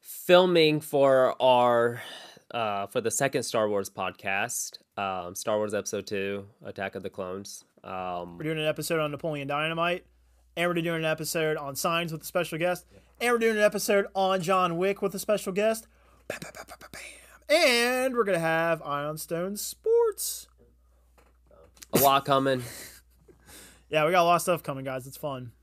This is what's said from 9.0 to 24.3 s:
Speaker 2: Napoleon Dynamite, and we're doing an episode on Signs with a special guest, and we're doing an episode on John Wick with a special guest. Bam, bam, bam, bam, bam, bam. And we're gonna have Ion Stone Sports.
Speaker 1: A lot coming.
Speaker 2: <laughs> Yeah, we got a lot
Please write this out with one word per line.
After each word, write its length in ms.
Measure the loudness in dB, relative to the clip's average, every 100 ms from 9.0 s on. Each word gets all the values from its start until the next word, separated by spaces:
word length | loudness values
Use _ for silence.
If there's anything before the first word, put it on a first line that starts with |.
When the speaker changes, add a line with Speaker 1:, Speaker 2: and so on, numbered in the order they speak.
| -2
Speaker 2:
Napoleon 340 | -4 -6 -6 -4
Dynamite, 600 | -4 -4 -2 -2 -2 -8 _ _ _ _ -4
and 120 | -2
we're 60 | 0
doing 140 | -2 -2
an 80 |
episode 520 | -2 -2 -4 -2 0 -2
on 200 | -6 -4
Signs 340 | -2 -2 -2
with 120 | -6
a 40 | -6
special 320 | -4 -4 -2
guest, 260 | -2 -2 -8 -20 _ _
and 100 | 0
we're 80 | 2
doing 200 | 2 4
an 40 |
episode 440 | 2 2 2 2 2
on 300 | 0 2 2
John 340 | 2 2 2 0
Wick 260 | -2 0
with 120 | -4
a 60 | -4
special 320 | -2 -2 -2
guest. 340 | 0 0 0 -8 _ _ _ _
Bam, 140 | -12
bam, 80 | -12
bam, 120 | -14 -20
bam, 100 | -20
bam, 80 | -20
bam. 100 | -18 -18 -20 -20 -20 _
And 680 | 4 4 4 2 0 -2 0
we're 80 |
gonna 160 | 0 2
have 420 | 2 0 0 -2
Ion 360 | -2 -6 -4 -8
Stone 380 | -6 -6 -4 -6
Sports. 880 | -10 -6 2 4 4 0 -8 -8 -14 _ _ _ _ _ _ _ _ _ _ -20 -20 _ -4
Speaker 1:
A 80 | 4
lot 240 | 6 4
coming. 380 | 4 2 4 0 -4
Speaker 2:
<laughs> 40 | -14 -18 -20 _ _ _ _ _ -20 -20 -20 _
Yeah, 160 | 0
we 60 | 2
got 120 | 4
a 20 |
lot 100 | 6